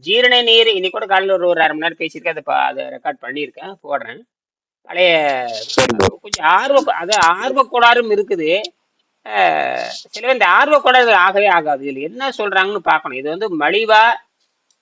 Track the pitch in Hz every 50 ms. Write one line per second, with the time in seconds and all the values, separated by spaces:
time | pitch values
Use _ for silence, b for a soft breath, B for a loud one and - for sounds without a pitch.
0 | 131 160 208 240 254 247 247 247 240 233 226 226 226 226 208 190 185 185 180 214
1 | - 190 196 190 190 190 190 180 175 175 175 160 160 156 151 156 156 170 165 -
2 | 165 160 - 156 - 170 160 156 139 143 135 135 135 135 131 131 135 135 131 127
3 | - 151 143 - - 123 131 147 147 127 - - 151 185 196 170 _ 143 143 139
4 | - 110 - - 240 _ _ _ _ _ _ _ _ _ _ _ _ - 175 175
5 | 185 175 170 160 151 143 139 127 123 120 113 107 113 - - - - 123 117 107
6 | 98 95 - - - 208 208 - 160 156 175 196 240 269 277 269 302 254 196 165
7 | 170 180 214 208 170 165 175 190 226 269 254 269 269 - - 247 233 233 240 240
8 | 233 220 208 202 208 196 202 170 156 156 170 202 214 - _ _ _ _ _ _
9 | _ _ _ _ - 220 214 202 185 170 156 151 143 - 64 62 60 - - -
10 | - _ - 208 226 254 262 247 208 175 180 214 269 294 302 277 - 269 254 254
11 | 247 233 214 180 180 196 190 202 208 202 180 170 156 151 147 135 135 143 135 135
12 | 143 165 214 247 269 269 254 - 214 202 190 190 190 196 208 196 165 - 160 156
13 | - 156 127 131 135 151 160 185 220 214 175 156 143 156 185 208 226 214 220 214
14 | 220 233 226 - _ _ _ _ _ _ _ _ _ _ _ _